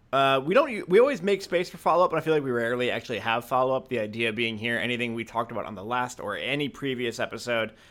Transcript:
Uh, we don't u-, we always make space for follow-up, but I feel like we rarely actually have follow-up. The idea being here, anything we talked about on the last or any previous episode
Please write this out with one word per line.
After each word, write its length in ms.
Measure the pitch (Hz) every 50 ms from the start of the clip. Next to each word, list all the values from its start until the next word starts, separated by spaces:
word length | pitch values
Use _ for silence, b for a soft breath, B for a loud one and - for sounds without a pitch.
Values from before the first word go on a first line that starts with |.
| _ _
Uh, 300 | - 135 139 135 135 135 131
we 120 | 156 196
don't 160 | 262 302 285
u-, 140 | 226 196 - -
we 120 | 180 214
always 220 | 247 294 277 175
make 180 | 170 202 202 190 -
space 260 | - 185 175 175 -
for 80 | - 170
follow-up, 320 | - 185 160 170 180 170
but 80 | 165 156
I 40 |
feel 120 | 147 160 156
like 100 | 151 139
we 60 | 131
rarely 400 | 120 120 117 117 123 123 127 120
actually 300 | 98 117 - - 120 98
have 260 | 98 117 113 120 117
follow-up. 440 | - 135 127 131 135 131 131 - -
The 100 | 123 113
idea 340 | 107 107 104 113 117 113 107
being 240 | 113 117 113 113 104
here, 200 | 110 120 117 110
anything 340 | 90 120 123 117 123 117 113
we 100 | 117 113
talked 280 | - - 113 120 -
about 140 | 123 104 -
on 100 | - 104
the 80 | 92 95
last 360 | 113 123 123 123 123 - -
or 160 | - 101 101
any 320 | 82 85 117 139 147 147 135
previous 520 | - - 139 139 131 120 123 117 113 123
episode 520 | 110 95 - 113 - 120 120 113 110 107 - b b b